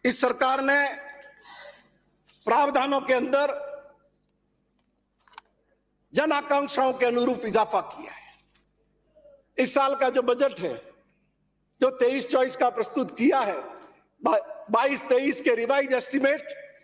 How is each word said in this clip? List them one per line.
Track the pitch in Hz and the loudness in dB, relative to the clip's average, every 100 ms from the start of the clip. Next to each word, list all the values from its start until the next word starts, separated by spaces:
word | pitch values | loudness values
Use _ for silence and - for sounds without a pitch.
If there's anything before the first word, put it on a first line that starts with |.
इस | 247 254 | 0 2
सरकार | 247 247 262 269 | 0 2 0 0
ने | 269 285 277 285 - - - - - - - - _ _ _ _ _ - | 2 2 0 -4 -16 -20 -20 -20 -20 -20 -20 -20 _ _ _ _ _ -8
प्रावधानों | - 240 285 277 277 277 | 0 2 4 2 0 -2
के | - | 0
अंदर | 254 254 277 285 - - - - _ _ _ _ _ _ _ _ _ _ _ _ _ _ - _ _ _ _ _ _ _ | 0 2 0 0 -4 -10 -14 -20 _ _ _ _ _ _ _ _ _ _ _ _ _ _ -20 _ _ _ _ _ _ _
जन | - 311 | 0 2
आकांक्षाओं | 285 294 285 285 - 262 | 0 2 0 0 0 0
के | 254 247 | 2 0
अनुरूप | 240 247 240 | 2 0 -2
इजाफा | 226 214 214 196 | -2 0 0 -2
किया | - - 320 | -4 -16 -18
है। | - - _ _ _ _ _ _ _ _ _ - - _ - | -20 -20 _ _ _ _ _ _ _ _ _ -20 -20 _ -2
इस | 262 | 0
साल | 285 269 | 2 2
का | 269 254 | 2 0
जो | 254 | 2
बजट | 247 247 277 202 | 0 2 0 -2
है, | 175 113 - _ _ _ _ _ _ _ _ _ | -8 -10 -14 _ _ _ _ _ _ _ _ _
जो | 254 | 0
तेईस | 262 240 269 254 | 2 0 0 0
चौबीस | 262 262 262 | 2 2 2
का | 247 | 0
प्रस्तुत | 240 220 - 240 - | 0 -4 -2 -4 2
किया | 254 269 | 2 4
है, | 214 156 - - - _ _ _ | 0 -4 -10 -18 -20 _ _ _
बा-, | 226 214 - - - | 0 0 -2 -16 -2
बाईस | 233 277 277 | 0 2 -2
तेईस | - 254 277 - | 2 2 2 0
के | - | 0
रिवाइज | 233 233 277 277 | 0 2 0 2
एस्टिमेट | 254 - 269 269 311 - - - - | -2 0 0 2 0 -4 -16 -18 -20